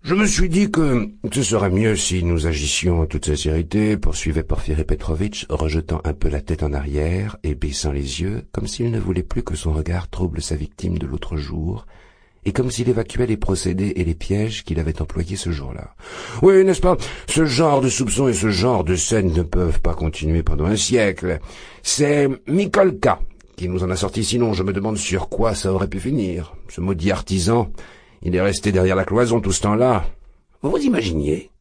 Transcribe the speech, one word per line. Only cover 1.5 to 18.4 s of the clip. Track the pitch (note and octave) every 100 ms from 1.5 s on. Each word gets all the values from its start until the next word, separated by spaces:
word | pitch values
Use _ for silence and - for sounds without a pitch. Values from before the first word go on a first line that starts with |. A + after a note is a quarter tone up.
| A2+ G2
mieux | F#2 A2
si | G2+ - F#2
nous | E2+ E2+ D#2+
agissions | D2+ D2 - F2 E2+
en | D#2
toute | C#2+ -
sincérité, | D2 D#2 D#2+ E2 G#2 G#2+ G#2+
poursuivait | - - - D#2
Porfiri | D#2 D#2+ - D2+
Petrovitch, | D#2 D#2 - D#2 G#2 G#2 -
rejetant | D#2 D#2 D#2 D#2 D#2+
un | D#2
peu | D2 D#2
la | D2
tête | - D#2+
en | D2+
arrière | C#2+ C#2+ C#2+ D#2 F2+ G2+ -
et | E2+
baissant | C2+ D2 C#2+ D#2+
les | C#2+ C#2 C2+
yeux, | F#2 A2+ -
comme | - -
s'il | - A#2+
ne | A2+
voulait | F#2 F2+
plus | F2 A#2
que | -
son | E2 E2
regard | D#2 D#2 E2+ E2
trouble | - F#2 D2+
sa | - -
victime | - - F2+ E2+
de | D2
l'autre | C#2 - D#2
jour, | C#2 D#2 D#2+ G2 - - - _ _ _ G2+
et |
comme | G2+ B2+
s'il | A2 A#2+
évacuait | A2+ A2 - B2
les | G#2+
procédés | - F#2+ F2+ F2+ G2+ -
et |
les | E2+
pièges | E2 - G2+ G#2+ G#2+
qu'il | - D#2+
avait | D#2+ D#2
employés | D2+ - E2+ F#2+
ce | -
jour-là. | D2+ C2+ A#1+ - - - - - A2
Oui, | F#3 F#3+
n'est-ce | F#3+ F3+
pas ? | F3+ F3 - - -
Ce | C#3+ D#3+
genre | B2 D#3+ C#3+
de | B2+
soupçons | - A#2+ G#2+ C3+
et |
ce | G2